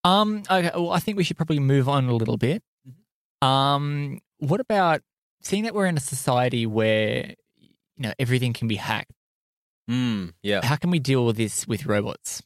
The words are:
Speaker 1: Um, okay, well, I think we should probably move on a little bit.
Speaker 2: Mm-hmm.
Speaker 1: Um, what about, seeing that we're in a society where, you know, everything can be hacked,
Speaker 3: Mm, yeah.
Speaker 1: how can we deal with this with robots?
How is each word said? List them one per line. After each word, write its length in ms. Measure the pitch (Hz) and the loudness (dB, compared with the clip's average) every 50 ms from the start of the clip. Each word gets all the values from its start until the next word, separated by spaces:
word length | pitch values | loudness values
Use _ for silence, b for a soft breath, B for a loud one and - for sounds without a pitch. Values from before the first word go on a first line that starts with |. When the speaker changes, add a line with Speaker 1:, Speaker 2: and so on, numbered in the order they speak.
| - | 4
Speaker 1:
Um, 400 | 180 190 202 214 214 214 208 196 - | 4 4 4 2 0 -2 -6 -2 0
okay, 220 | 190 185 170 170 - | 0 2 2 0 0
well, 180 | 175 175 170 | -2 -2 0
I 80 | 175 175 | -2 -2
think 180 | - - 208 | -2 -2 -2
we 60 | 202 170 | -2 -2
should 140 | - 170 | -2 -2
probably 220 | - 165 - 156 147 | -6 -2 -2 0 2
move 280 | 139 135 139 139 127 | 2 4 4 4 4
on 180 | 135 143 139 131 127 | 2 2 2 2 2
a 60 | 120 | 0
little 220 | 117 113 104 117 | 0 0 0 0
bit. 260 | 101 113 123 165 226 _ _ _ _ _ | 0 0 0 0 -2 _ _ _ _ _
Speaker 2:
Mm-hmm. 600 | 131 127 _ _ _ _ _ _ _ _ _ 135 | -20 -20 _ _ _ _ _ _ _ _ _ 0
Speaker 1:
Um, 720 | 131 135 135 135 139 143 143 143 147 147 143 143 139 135 - _ _ _ _ | 2 4 4 2 2 2 0 0 -2 -4 -4 -4 -6 -8 -12 _ _ _ _
what 200 | 151 135 170 220 | -2 0 0 0
about, 420 | 254 _ 220 202 185 170 156 - _ _ _ _ _ _ _ _ - | 0 _ 0 2 4 2 2 0 _ _ _ _ _ _ _ _ -6
seeing 200 | - 190 202 220 | -4 -4 -2 -2
that 120 | 226 190 | -4 -2
we're 100 | 208 196 | 0 0
in 100 | 185 170 | 2 0
a 40 | 147 | 0
society 640 | - - 139 131 - - 127 123 123 127 127 120 117 | -2 -4 -8 -4 0 2 2 4 2 2 2 0 -2
where, 720 | 113 107 113 110 110 110 110 110 107 120 - - - - _ _ _ _ _ | 0 0 2 4 4 4 2 2 0 -2 -4 -6 -8 -14 _ _ _ _ _
you 100 | _ _ _ _ _ _ _ - | _ _ _ _ _ _ _ -8
know, 140 | 135 107 - | -8 -8 -4
everything 360 | - 135 117 127 123 123 123 110 | -4 -2 0 0 0 0 -2 -2
can 140 | - 123 | -2 -2
be 100 | 113 107 | -4 -4
hacked, 340 | 98 - - 110 104 - _ - _ _ _ _ _ _ _ _ _ _ _ _ _ _ - | -4 -4 -4 -4 -4 -6 _ -18 _ _ _ _ _ _ _ _ _ _ _ _ _ _ -4
Speaker 3:
Mm, 440 | 120 127 127 120 113 101 92 87 - _ | -2 -2 0 0 -2 -4 -6 -8 -12 _
yeah. 240 | - 101 101 95 85 | -2 -2 0 0 2
Speaker 1:
how 100 | 120 143 | 0 0
can 140 | 147 - 175 | 0 0 0
we 80 | 180 165 | 0 0
deal 240 | 127 131 135 127 120 | 2 2 2 2 2
with 120 | 117 110 | 2 2
this 300 | 110 113 104 - - - | 0 -2 -2 -2 -6 -4
with 180 | - 117 101 143 | -4 -4 -4 -2
robots? 560 | - 104 104 101 - - - _ - - - - | 0 0 0 0 -2 -8 -10 _ -12 -12 -12 -14